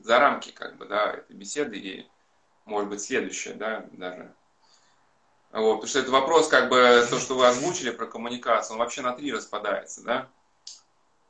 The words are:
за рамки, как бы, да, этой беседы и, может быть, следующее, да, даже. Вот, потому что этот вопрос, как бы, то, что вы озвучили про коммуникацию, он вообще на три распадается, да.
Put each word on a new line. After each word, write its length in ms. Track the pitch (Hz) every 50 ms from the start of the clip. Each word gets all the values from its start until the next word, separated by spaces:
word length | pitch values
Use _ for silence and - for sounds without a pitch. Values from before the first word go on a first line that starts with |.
| -
за 160 | 110 117 -
рамки, 320 | 143 135 120 - - -
как 260 | - - - - -
бы, 80 | - -
да, 280 | - 101 104 104 95 -
этой 220 | - - - 95
беседы 420 | 98 101 - - 147 143 117 104
и, 300 | 95 98 95 92 - - _ _ _ _ _ _ _ _ _ _ _ _
может 240 | 110 107 104 101 101
быть, 120 | 101 101
следующее, 520 | - - 131 110 - - - - - 104 -
да, 320 | - 107 110 110 - - - -
даже. 400 | - 92 90 90 - - - - _ _ _ _ _ _ _ _ _ _ _ _ _ _ _ _ _ _ _ _ _ _ _ -
Вот, 220 | 110 110 110 107
потому 120 | - -
что 120 | 117 - 139
этот 120 | 127 123
вопрос, 360 | 127 135 131 143 165 156 156
как 220 | - 143 131 120 120
бы, 360 | 127 127 123 123 120 120 120 117
то, 100 | 131 120
что 160 | - - 131
вы 120 | 127 123
озвучили 440 | 123 123 127 143 180 180 - 135 120
про 160 | 117 - 113
коммуникацию, 680 | - - 117 113 120 123 120 - 123 113 107 - - 127
он 60 | 117
вообще 220 | 117 117 - 143
на 120 | 127 123 123
три 180 | 143 147 139
распадается, 720 | 113 104 98 - - 107 104 104 98 - - - - - -
да. 240 | 120 120 131 - - _ _ _ _ _ _ _ - - - _ _ _ _ _ _ _ _ _